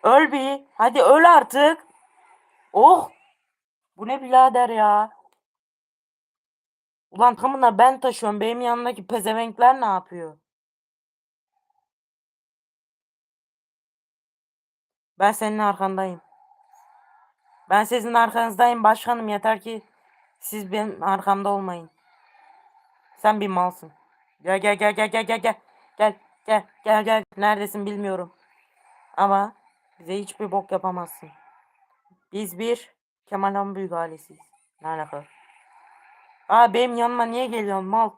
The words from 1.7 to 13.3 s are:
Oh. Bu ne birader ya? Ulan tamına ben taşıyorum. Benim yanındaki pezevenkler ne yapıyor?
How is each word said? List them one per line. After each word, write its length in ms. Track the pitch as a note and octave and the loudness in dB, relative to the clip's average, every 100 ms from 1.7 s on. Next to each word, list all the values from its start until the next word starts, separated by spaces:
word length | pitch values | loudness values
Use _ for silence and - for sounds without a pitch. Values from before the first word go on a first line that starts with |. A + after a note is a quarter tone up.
| D#4+ _ _ _ _ _ _ _ _ _ | 2 _ _ _ _ _ _ _ _ _
Oh. 360 | F#3+ C4+ F4+ - _ _ _ _ _ _ _ _ _ | 6 6 6 2 _ _ _ _ _ _ _ _ _
Bu 100 | G#3+ | -8
ne 140 | C4+ | -8
birader 480 | B3+ B3+ C4 A#3+ A#3+ | 2 6 6 4 0
ya? 400 | A3+ G#3+ G#3 G#3+ _ _ _ _ _ _ _ _ _ _ _ _ _ _ _ _ _ _ _ _ | 2 4 4 0 _ _ _ _ _ _ _ _ _ _ _ _ _ _ _ _ _ _ _ _
Ulan 240 | F#3 B3 A#3+ | 2 2 2
tamına 420 | C4 C4+ B3 G3+ | -4 2 2 6
ben 220 | B3 C4 | 4 4
taşıyorum. 400 | C4 - A3 G#3 | -4 -4 -6 -4
Benim 220 | A3 A#3 | -4 -4
yanındaki 460 | B3 A#3+ A#3+ G#3 F#3 | -4 -4 -6 -10 -8
pezevenkler 760 | A3+ G3 A3 A#3 A3 A#3+ C4+ | -6 -4 -4 -6 2 4 4
ne 40 | A#3 | 0
yapıyor? 520 | F#3+ - F3 D#3+ D3+ _ _ _ _ _ _ _ _ _ _ _ _ _ _ _ _ _ _ _ _ _ _ _ _ _ _ _ _ _ | -4 -6 -16 -16 -18 _ _ _ _ _ _ _ _ _ _ _ _ _ _ _ _ _ _ _ _ _ _ _ _ _ _ _ _ _